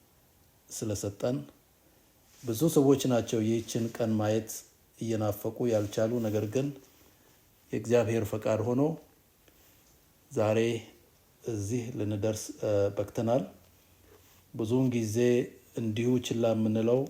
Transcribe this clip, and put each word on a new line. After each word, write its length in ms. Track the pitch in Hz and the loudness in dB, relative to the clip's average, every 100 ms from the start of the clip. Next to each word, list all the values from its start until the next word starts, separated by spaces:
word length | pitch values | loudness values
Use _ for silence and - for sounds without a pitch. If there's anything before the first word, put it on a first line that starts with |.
| _ _ _ _ _ _ - | _ _ _ _ _ _ -16
ስለሰጠን፣ 680 | - 113 101 104 101 123 139 143 - _ _ _ _ _ _ _ - | -8 -6 -4 -6 -4 -2 -2 -6 -20 _ _ _ _ _ _ _ -14
ብዙ 180 | 123 113 160 | -6 0 2
ሰዎች 300 | 160 139 135 135 | 4 6 4 4
ናቸው 320 | 123 110 117 | 0 0 0
ይህችን 420 | 110 117 110 123 113 | 2 0 -2 -4 -4
ቀን 200 | - 117 | -2 0
ማየት 380 | 110 107 110 110 - - _ _ - | 0 2 0 -2 -12 -16 _ _ -10
እየናፈቁ 580 | 113 110 107 104 113 113 120 | -4 -2 -2 -2 -6 -4 0
ያልቻሉ፣ 440 | 110 104 - 110 123 | 0 0 0 0 0
ነገር 240 | 110 107 107 | 0 -2 -2
ግን 200 | 127 143 139 - _ _ _ _ _ _ _ - | -2 -4 -6 -16 _ _ _ _ _ _ _ -8
የእግዚአብሔር 520 | 123 113 120 110 113 107 | -6 2 2 4 0 -2
ፈቃድ 360 | 110 117 107 | -4 -2 0
ሆኖ 180 | 107 123 147 160 - _ _ _ _ _ _ _ _ _ _ _ _ | 0 2 0 -2 -12 _ _ _ _ _ _ _ _ _ _ _ _
ዛሬ 280 | 113 107 110 117 117 - - _ _ _ _ | 0 2 4 2 -2 -8 -20 _ _ _ _
እዚህ 400 | - 110 101 123 117 | -6 -4 -4 -4 -6
ልንደርስ፣ 500 | 113 104 104 110 110 - - | -6 -4 -2 -2 -4 -8 -6
እ፣ 140 | 107 104 98 | -2 2 2
በቅተናል። 520 | 104 - - 113 123 196 - - _ _ _ - - - _ _ | 0 -6 -2 0 0 0 -12 -20 _ _ _ -20 -20 -20 _ _
ብዙውን 340 | 123 110 127 131 | -6 0 2 2
ጊዜ 280 | 117 110 110 123 123 127 - - - | 0 0 2 4 4 0 -8 -14 -6
እንዲሁ 340 | 113 107 120 127 | -4 0 2 0
ችላ 240 | 123 117 117 | 0 0 2
የምንለው 520 | 110 110 110 113 127 135 | 2 2 2 4 2 0